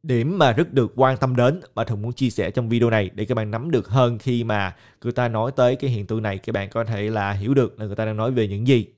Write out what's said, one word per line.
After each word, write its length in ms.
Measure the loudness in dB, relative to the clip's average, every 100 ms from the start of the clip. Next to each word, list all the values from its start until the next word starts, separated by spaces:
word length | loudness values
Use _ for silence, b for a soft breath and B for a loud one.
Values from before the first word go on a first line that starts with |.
| 0
điểm 300 | 0 2 2
mà 140 | 2
rất 220 | 4 2
được 200 | 2 0 2
quan 220 | 2 2
tâm 180 | 0 2
đến 240 | 2 2 -6 -6
mà 80 |
Thuận 180 | -4 -4
muốn 120 | -6
chia 160 | -2 -2
sẻ 220 | 0 -2
trong 180 | -2 0
video 200 | 2 4
này 200 | 2 0
để 120 | -4 -4
các 100 | -2
bạn 160 | -2
nắm 200 | -6 0
được 160 | -2 0
hơn 300 | 2 2 0
khi 260 | -2 -2
mà 320 | 0 -2 -2 -8 b b
người 80 | -6
ta 160 | -2 -2
nói 240 | 0 -2 2
tới 200 | 2 2
cái 140 | -2
hiện 160 | -4 -2
tượng 180 | -4
này, 140 | -2 -4
các 160 | -4
bạn 160 | -4 -4
có 140 | -4
thể 260 | -4 -2 -2
là 220 | -2 -2
hiểu 220 | -2 2
được 260 | 2 2 -2
là 60 | -8
người 100 | -4
ta 100 | -4
đang 120 | -2
nói 140 | -2
về 160 | 0 0
những 200 | -2 2
gì. 180 | 2 2